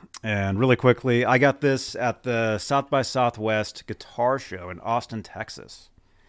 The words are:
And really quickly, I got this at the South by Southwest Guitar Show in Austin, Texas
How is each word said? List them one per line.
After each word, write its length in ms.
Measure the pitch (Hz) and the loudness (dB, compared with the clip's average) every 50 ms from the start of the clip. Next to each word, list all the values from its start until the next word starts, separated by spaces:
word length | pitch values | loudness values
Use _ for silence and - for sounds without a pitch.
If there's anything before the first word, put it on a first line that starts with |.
| - - - - | -18 -18 -14 -8
And 360 | - 110 104 101 98 98 98 101 | -6 -4 -2 0 0 0 2 2
really 180 | 127 131 123 | 4 4 4
quickly, 480 | - - 127 117 - - 131 120 120 123 | 6 6 4 4 4 2 2 2 2 4
I 140 | 107 127 127 | 4 4 4
got 220 | 139 139 135 - | 4 4 2 2
this 340 | 147 139 135 131 - - - | 0 0 0 0 -4 -8 -6
at 280 | 120 120 120 110 - | -4 -2 -2 -4 -4
the 360 | - 127 117 113 113 110 107 101 | -4 -4 -2 0 0 0 -2 -2
South 300 | - - 139 139 139 143 | -2 0 0 -2 0 0
by 140 | 143 135 | 0 0
Southwest 840 | 123 - - 131 123 120 - 110 107 110 110 107 107 - - - - | 0 0 0 0 0 0 0 -2 -2 0 0 0 -2 -4 -8 -14 -12
Guitar 520 | - 107 - - - - - 120 123 135 131 | -12 -12 -12 -14 -12 -4 0 0 2 2 0
Show 320 | - - 95 90 87 90 | -4 -8 -12 -12 -10 -12
in 100 | 90 85 | -12 -8
Austin, 420 | - 107 117 123 - - 120 110 | -4 -2 -2 -2 -2 -6 -8 -10
Texas 680 | 101 - - 95 110 - - - - - - - - _ _ _ _ _ _ _ _ | -10 -10 -12 -12 -12 -12 -14 -16 -18 -20 -20 -20 -20 _ _ _ _ _ _ _ _